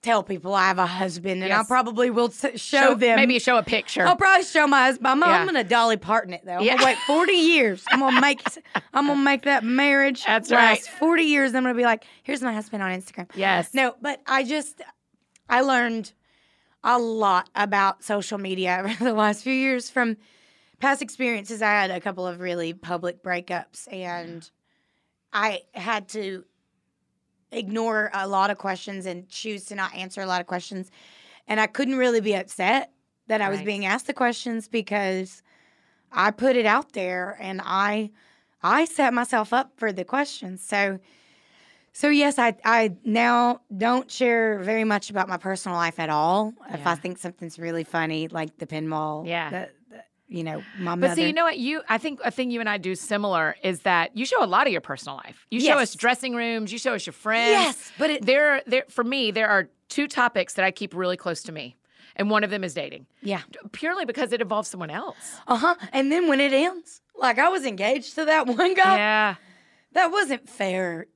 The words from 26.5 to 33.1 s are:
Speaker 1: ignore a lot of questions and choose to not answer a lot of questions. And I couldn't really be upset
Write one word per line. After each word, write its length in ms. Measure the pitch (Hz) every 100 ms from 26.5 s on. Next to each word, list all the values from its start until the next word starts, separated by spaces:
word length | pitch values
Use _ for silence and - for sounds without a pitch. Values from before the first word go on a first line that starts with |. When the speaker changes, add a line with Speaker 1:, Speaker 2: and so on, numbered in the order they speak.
| _ _ _ _ _ _ _ _ _ _
Speaker 1:
ignore 580 | 226 196 220 226 214 214
a 140 | 196 190
lot 220 | 196 196
of 80 | 202
questions 480 | 196 190 - 196 185
and 220 | 175 185
choose 380 | - 226 202 196
to 100 | 202
not 180 | 190
answer 280 | 185 185 190
a 40 | 190
lot 160 | 180
of 60 | 175
questions. 420 | 180 - 190 185 _ - - - - -
And 120 | 214
I 80 | 220
couldn't 300 | - 269 262
really 240 | 254 233
be 120 | 208
upset 580 | 196 190 - 185 262 - _ _